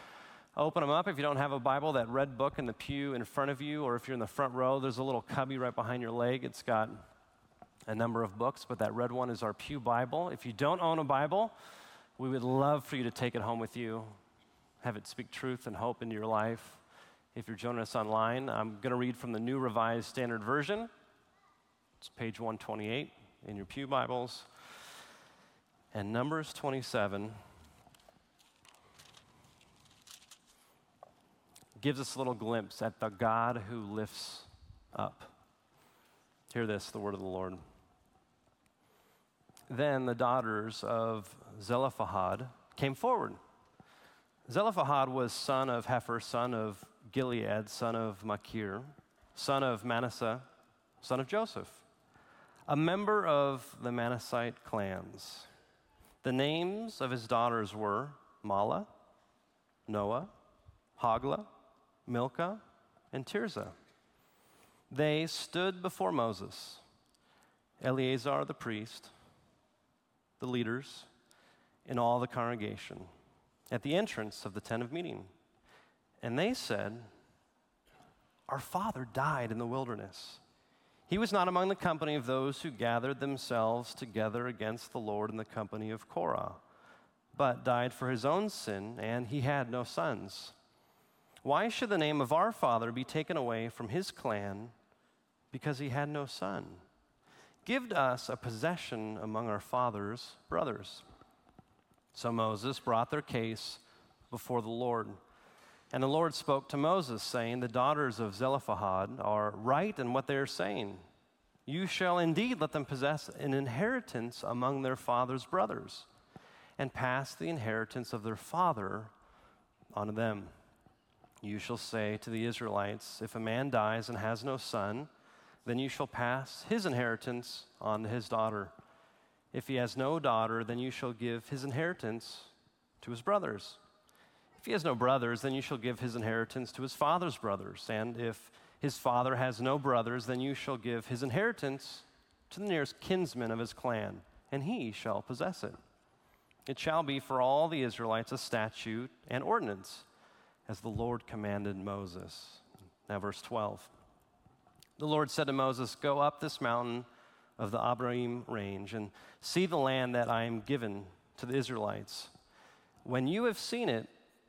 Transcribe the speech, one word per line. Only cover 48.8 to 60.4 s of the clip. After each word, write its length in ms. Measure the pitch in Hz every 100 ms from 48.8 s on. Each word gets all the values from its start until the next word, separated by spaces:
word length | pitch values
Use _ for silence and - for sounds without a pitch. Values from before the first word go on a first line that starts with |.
| 139 - - _ _
son 280 | - - 135
of 200 | 135 117
Manasseh, 600 | 123 117 123 - 117 123 127 - _ _ _ _
son 200 | - 127
of 60 | 135
Joseph, 540 | 208 220 - 95 - - _ _ - - - - - -
a 100 | 147
member 500 | 160 190 208 214 175
of 500 | 143 139 135 - -
the 80 | 123
Manassite 720 | 120 117 120 - 123 120 -
clans. 800 | - 110 98 92 95 - - - - - _ _ _ _ - - 135
The 40 |
names 640 | 127 143 160 180 208 226 -
of 100 | 135
his 160 | 123 110
daughters 480 | 120 120 117 104
were 360 | 107 104 104 143 143 - _
Mahlah, 420 | 107 98 107 156 214 - - _ _ _ _ _ _ _ -
Noah, 420 | 107 101 120 196 -